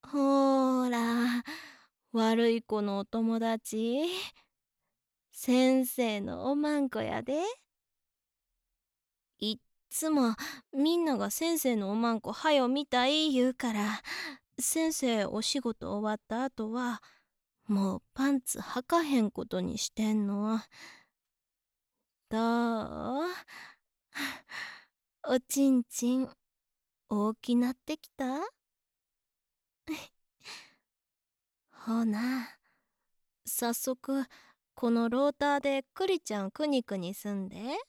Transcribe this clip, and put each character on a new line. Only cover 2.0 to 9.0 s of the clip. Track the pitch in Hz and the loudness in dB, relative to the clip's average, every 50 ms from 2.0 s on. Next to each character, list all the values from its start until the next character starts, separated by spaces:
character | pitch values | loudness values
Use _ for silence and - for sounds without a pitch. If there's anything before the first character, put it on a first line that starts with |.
| _ _ - | _ _ 0
悪 | 226 226 220 226 226 233 233 | 2 2 4 4 4 4 4
い | 226 233 220 | 4 2 0
子 | _ - 214 | _ -2 -2
の | 208 208 202 196 | 0 0 -2 -2
お | 196 | -4
友 | - - 226 226 226 226 226 | -4 -2 0 0 0 0 0
達、 | 226 226 226 220 _ - - 220 220 233 240 277 311 349 359 381 415 - - _ _ _ _ _ _ _ _ _ _ _ _ _ _ _ _ _ _ _ _ | 0 0 -2 -2 _ -6 -4 -2 -2 0 0 0 0 0 -2 -4 -8 -10 -14 _ _ _ _ _ _ _ _ _ _ _ _ _ _ _ _ _ _ _ _
先 | - - - 247 254 254 254 262 262 262 | -10 0 2 4 4 6 6 6 4 2
生 | 247 - - 247 226 214 202 | 0 -2 -2 -2 -2 -2 -4
の | 196 190 170 175 185 247 277 | -4 -6 -6 -6 -2 -2 0
お | |
ま | 285 294 302 302 294 | 0 0 0 0 0
ん | 277 262 | 0 -2
こ | - 220 | -2 -4
や | 220 220 - 220 226 | -4 -4 -4 -4 -4
で。 | - 262 302 349 415 480 _ _ _ _ _ _ _ _ _ _ _ _ _ _ _ _ _ _ _ _ _ _ _ _ _ _ _ _ _ | -2 -2 -2 -2 -4 -6 _ _ _ _ _ _ _ _ _ _ _ _ _ _ _ _ _ _ _ _ _ _ _ _ _ _ _ _ _